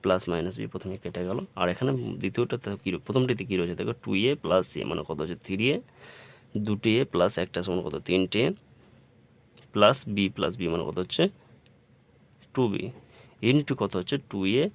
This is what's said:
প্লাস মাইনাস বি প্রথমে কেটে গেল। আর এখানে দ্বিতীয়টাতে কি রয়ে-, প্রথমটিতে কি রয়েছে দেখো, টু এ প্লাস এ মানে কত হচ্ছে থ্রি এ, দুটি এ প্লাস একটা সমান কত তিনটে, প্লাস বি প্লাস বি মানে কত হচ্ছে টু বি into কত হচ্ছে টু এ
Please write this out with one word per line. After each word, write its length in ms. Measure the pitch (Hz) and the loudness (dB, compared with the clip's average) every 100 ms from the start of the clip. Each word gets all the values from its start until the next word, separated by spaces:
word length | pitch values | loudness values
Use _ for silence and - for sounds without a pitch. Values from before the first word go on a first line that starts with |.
প্লাস 200 | 95 92 90 | 2 2 2
মাইনাস 240 | 85 85 92 | -2 -2 -6
বি 60 | 110 | -8
প্রথমে 200 | 92 95 95 | -8 -10 -8
কেটে 200 | 87 87 90 | -8 -6 -4
গেল। 100 | 107 190 - | -4 -6 -2
আর 60 | 90 | -2
এখানে 160 | 90 131 131 113 - | 0 -2 -2 -4 -4
দ্বিতীয়টাতে 480 | 98 107 120 120 104 101 | -4 -2 -2 -2 -6 -6
কি 60 | - | -4
রয়ে-, 120 | 87 - | -6 0
প্রথমটিতে 360 | 123 127 117 92 | 0 2 0 -2
কি 60 | 92 | -2
রয়েছে 160 | 85 87 | -2 -2
দেখো, 140 | 107 120 | -6 -6
টু 60 | - 98 117 | -2 0 2
এ 20 | 143 | 0
প্লাস 220 | 80 90 92 - | 2 2 2 -6
এ 20 | - | -4
মানে 120 | 82 76 | -4 -4
কত 100 | 76 | -6
হচ্ছে 140 | 80 87 - | -4 -6 -6
থ্রি 200 | 95 120 | 0 0
এ, 20 | 170 - - - - - - - 104 104 | 0 -4 -20 -20 -20 -20 -20 -8 -6 -2
দুটি 240 | 104 113 110 | 0 2 2
এ 20 | 135 | 2
প্লাস 200 | 90 90 - | 4 2 2
একটা 140 | 90 - 92 | -4 -4 -2
সমান 140 | 90 - | -2 -2
কত 100 | - - | -6 0
তিনটে, 340 | 90 95 104 139 208 _ - - - _ _ _ _ _ - - | 2 2 0 0 -2 _ -20 -20 -20 _ _ _ _ _ -20 -6
প্লাস 240 | 104 104 131 - | 6 6 6 -2
বি 100 | 101 98 - | 0 0 0
প্লাস 160 | 78 90 | -4 -2
বি 60 | 85 | -2
মানে 120 | 82 67 | -2 -2
কত 80 | 67 | -4
হচ্ছে 200 | 92 - 180 - - - _ _ _ _ _ _ _ _ _ | -4 2 0 0 -20 -20 _ _ _ _ _ _ _ _ _
টু 80 | - 120 | 0 2
বি 120 | 98 110 - - - - _ 110 | 0 -6 -12 -20 -20 -20 _ 2
into 240 | 143 143 131 | 2 2 -2
কত 100 | 98 95 | 0 -2
হচ্ছে 160 | 90 139 - | -2 -4 -4
টু 80 | 101 95 117 | -2 2 2
এ 20 | 180 | 0